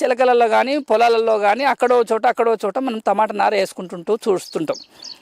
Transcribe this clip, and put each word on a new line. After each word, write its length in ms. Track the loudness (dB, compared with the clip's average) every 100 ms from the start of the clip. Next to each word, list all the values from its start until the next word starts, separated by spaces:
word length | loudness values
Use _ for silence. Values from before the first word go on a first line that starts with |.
చిలకలలో 440 | 0 2 2 4 4
కానీ, 300 | 2 0 -2
పొలాలలో 600 | 0 2 4 2 2 2
కానీ, 240 | 0 0
అక్కడో 400 | 0 0 2 2 2
చోట, 140 | 0 0
అక్కడో 320 | 0 0 0 -2
చోట 120 | -4
మనం 220 | -6 -4
టమాటా 340 | -2 0 -2
నారు 220 | 0 0 0
వేసుకుంటుంటూ 600 | -2 -6 -12 -10 -6 -4
చూస్తుంటాం. 600 | -2 -4 -4 -6 -6 -8 -12 -20 -20 -20